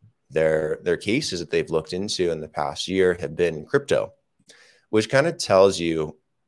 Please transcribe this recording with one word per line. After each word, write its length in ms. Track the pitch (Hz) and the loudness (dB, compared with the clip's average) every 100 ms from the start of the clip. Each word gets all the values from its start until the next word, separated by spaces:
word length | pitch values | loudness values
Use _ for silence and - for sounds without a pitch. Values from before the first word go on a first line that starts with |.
| 113 _ _ | _ _ _
their, 500 | 80 80 78 78 - | 0 2 2 -2 -4
their 140 | 87 82 | -2 -2
cases 420 | 101 131 - 87 | 0 -2 -2 -6
that 120 | 85 | -2
they've 180 | 85 76 | -2 0
looked 240 | 80 80 | -2 -2
into 380 | 90 104 - 87 | -6 -4 -2 -2
in 100 | 80 | -2
the 60 | 76 | -6
past 400 | 78 71 78 - | -6 -6 -6 -2
year 280 | 95 92 87 | 2 2 2
have 140 | 78 78 | -6 -2
been 300 | 87 78 76 | -2 -2 -2
crypto, 480 | - - 58 52 - _ _ _ - - _ _ | -2 0 -2 -2 -10 _ _ _ -20 -20 _ _
which 200 | 107 110 | -2 2
kind 180 | 135 165 | 2 0
of 100 | 175 | -2
tells 420 | - 95 98 90 | 2 6 6 4
you, 380 | 85 80 78 - _ _ | -2 -2 -4 -8 _ _